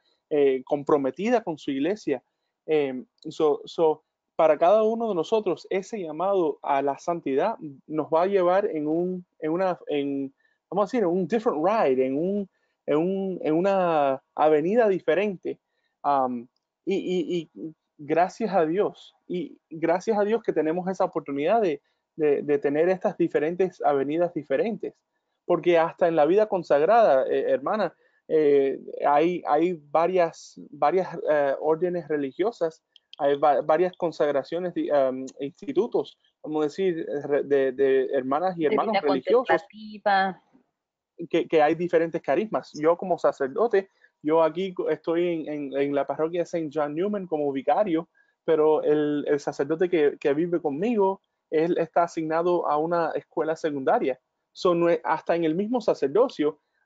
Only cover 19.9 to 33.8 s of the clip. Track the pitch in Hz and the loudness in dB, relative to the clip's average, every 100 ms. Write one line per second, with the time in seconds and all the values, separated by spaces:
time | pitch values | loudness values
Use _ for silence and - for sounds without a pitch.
19.9 | 180 226 208 202 226 214 165 156 175 180 | 0 0 0 0 0 -2 -2 0 -2 -4
20.9 | 190 180 165 156 139 156 226 196 143 _ | -2 -2 -2 -6 -4 0 2 0 -2 _
21.9 | _ _ - 151 139 143 143 143 147 175 | _ _ -2 2 2 2 0 2 2 2
22.9 | 185 208 - 165 156 151 180 185 - 139 | 2 -2 0 0 0 0 0 -2 0 0
23.9 | 143 135 160 175 165 143 139 202 202 123 | 0 0 0 -2 -4 -4 -2 0 -4 -10
24.9 | - _ _ _ _ - 175 170 165 165 | -12 _ _ _ _ -2 0 4 4 2
25.9 | - 175 165 147 196 214 190 160 143 165 | 0 0 4 4 4 2 -2 2 2 4
26.9 | 233 202 131 - 135 131 131 147 214 180 | 6 6 4 2 0 0 -2 0 -2 -4
27.9 | - _ _ - 156 147 143 139 - - | -6 _ _ -2 2 4 4 2 -2 -10
28.9 | - - 147 165 180 - 151 175 170 147 | -2 2 4 2 -2 -2 0 0 -2 -4
29.9 | 156 175 185 170 - - - 175 147 143 | 0 2 2 0 -2 -20 -20 -20 -2 0
30.9 | 185 175 165 - 151 143 135 151 160 180 | 2 -2 -4 0 2 2 0 0 0 0
31.9 | 175 - 151 139 - 202 240 165 - _ | -4 -4 -4 -4 -2 -4 -2 -4 -6 _
32.9 | _ _ - 143 143 151 127 151 156 | _ _ -4 0 2 2 2 2 2